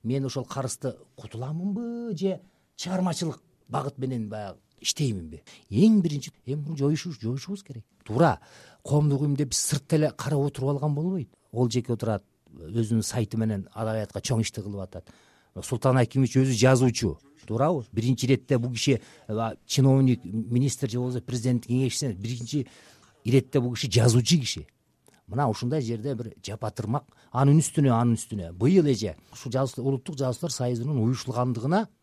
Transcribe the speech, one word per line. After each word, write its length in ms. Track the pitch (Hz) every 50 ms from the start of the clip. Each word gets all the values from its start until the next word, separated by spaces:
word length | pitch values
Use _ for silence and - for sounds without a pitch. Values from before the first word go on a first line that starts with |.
| -
Мен 200 | 110 127 139 135
ошол 180 | 131 - 139 120
карызды 500 | - - 135 131 123 - - - 131 - - - _ _
кутуламынбы 1000 | - - - - 110 123 135 156 165 180 202 196 220 240 233 233 233 233 233 208
же 240 | 151 190 196 185 180 - _ _ _ _ _ _
чыгармачылык 640 | - - 180 185 185 185 180 160 - 170 160 - - _ _ _ _ _ _
багыт 300 | 117 143 135 139 - -
менен 300 | 131 127 131 120 110 104
баягы 300 | 110 107 104 98 85 _ _ _ _ _
иштейминби? 640 | - - - - 151 131 107 92 82 78 78 - _ - - - _ _
Эң 300 | 95 113 185 226 220 208
биринчи, 280 | 170 170 147 143 - - _ _ _
эми 160 | 123 135 151
муну 140 | 143 151 160
жоюшубуз, 420 | 139 139 143 160 143 - 180 147 110
жоюшубуз 420 | 107 110 127 135 - 175 202 196
керек. 220 | - - 131 117 - _ _ _ _
Туура, 340 | - 107 123 165 156 101 - - - - - - - - _
коомдук 380 | _ - 139 147 151 147 139 131
уюм 120 | 147 147 143
деп 140 | 135 147 127
биз 80 | - -
сыртта 380 | - - 151 135 _ _ 170
эле 140 | 151 151 151 -
карап 240 | - - 135 156 143 139
отуруп 240 | 143 - - 127 139
алган 240 | 143 139 139 151 143
болбойт. 340 | 147 160 180 190 185 127 - _ _ _ _
Ол 160 | - 117 127 120
жеке 220 | 110 123 117 -
отурат, 300 | 120 110 - 113 107 101 _ _ _ _ _ _ -
өзүнүн 480 | - - 80 101 117 117 107 117 113
сайты 340 | 104 - - 123 107 104 -
менен 300 | 110 113 110 107 98 95 - _
адабиятка 460 | - 113 110 110 110 107 - - 98
чоң 220 | - - 131 113
ишти 200 | 110 - - -
кылып 180 | 92 101 101 101 95
атат. 240 | 92 - 90 - - - _ _ _ _ _ _ _ _ -
Султан 360 | 139 - 135 113 - 131 127 131
Акимович 380 | 123 - - 135 135 120 - 131
өзү 160 | 131 135 127
жазуучу, 640 | 104 120 127 131 120 131 123 113 - 120 92 73 - _ _ _ _ -
туурабы? 380 | - 107 117 135 156 180 143 113 _
Биринчи 340 | - 110 113 123 131 117 -
иретте 320 | 123 135 - - _ 139 120
бул 140 | 117 127
киши, 280 | 123 113 - - 131 110 - - - - _
а, 280 | - 110 110 113 113 - _ _
чиновник, 540 | - - - 131 135 135 135 135 127 123 - -
министр 640 | 85 98 113 110 117 120 123 135 139 - - - 113
же 100 | 107 123
болбосо 200 | 123 127 127 123
президенттин 600 | - - 123 120 113 127 123 120 120 - 120 127
кеңешчиси, 320 | 135 123 - - 147 135 101
биринчи 520 | 90 101 113 127 117 120 113 147 147 123 - - - - - - _ _ _ _ _ _
иретте 340 | - 123 135 - - - 143
бул 140 | 120 123 123
киши 160 | 110 - 120
жазуучу 480 | 98 117 113 123 110 123 117 - 170 160
киши. 280 | 127 - - 82 76 _ _ _ _ _ _ _ _ _ _ _ _
Мына 220 | - 92 127 147 123
ушундай 320 | 107 - - 123 147 156
жерде 320 | 131 113 117 110 104 143 135
бир 180 | 113 117 110 - _
жапатырмак, 640 | - - 101 - - 107 - - 107 101 120 151 - _ _ _ _ _
анын 260 | - 123 135 139 143 160
үстүнө, 300 | - - - - 143 135
анын 220 | 117 113 120 120 117
үстүнө. 360 | 110 - - 113 101 87 82 87
Быйыл 300 | 90 107 139 185 196 156 147
эже, 280 | 131 98 110 95 78 - _ _
ушул 200 | - - - 131
жазуучу-, 300 | 123 131 139 123 - -
улуттук 340 | 120 135 139 127 - - 160
жазуучулар 360 | 131 139 127 120 - - 165
союзунун 500 | - - 127 123 123 113 117 139 151 127 107
уюшулгандыгына 840 | 117 131 - - 131 110 120 123 127 123 113 110 139 170 208 226 - _ _